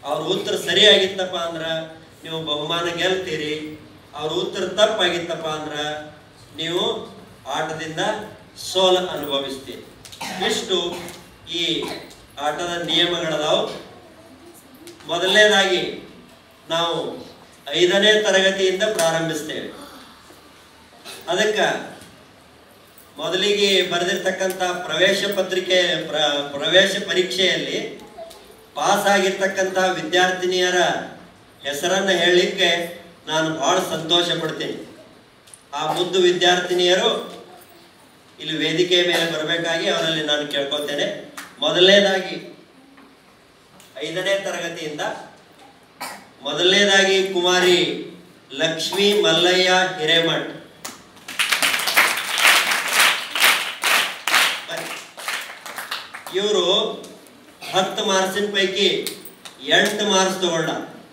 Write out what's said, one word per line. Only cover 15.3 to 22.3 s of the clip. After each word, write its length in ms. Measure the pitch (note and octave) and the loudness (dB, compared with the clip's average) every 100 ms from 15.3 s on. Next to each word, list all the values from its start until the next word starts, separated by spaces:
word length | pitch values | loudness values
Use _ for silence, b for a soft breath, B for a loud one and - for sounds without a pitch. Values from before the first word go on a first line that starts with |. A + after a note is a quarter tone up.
| G3+ G#3 G3+ F#3 F3 D3+ - - - - - - - - | 6 6 6 2 0 -2 -8 -16 -20 -20 -20 -20 -20 -6
ನಾವು 580 | E3 E3+ E3 - - - - - - - E3 | -4 -2 -4 -6 -10 -16 -20 -20 -18 -4 2
ಐದನೇ 360 | F3+ G3 G3+ G#3+ | 2 4 4 4
ತರಗತಿಯಿಂದ 640 | G#3+ F#3+ F#3+ F#3+ F#3 F#3 | 4 4 2 2 0 0
ಪ್ರಾರಂಭಿಸ್ತೇವೆ. 920 | G#3+ - E3 D#3+ D#3+ D3+ D3+ A#2+ - - - - - - - - - - - - - - - - - | -2 0 0 0 -2 -4 -8 -10 -10 -14 -18 -20 -20 -20 -20 -20 -20 -20 -20 -20 -20 -20 -18 -16 -4
ಅದಕ್ಕ 320 | F3+ G#3+ G#3+ D#3+ - - - - - - | 0 2 2 0 -2 -8 -16 -20 -20 -20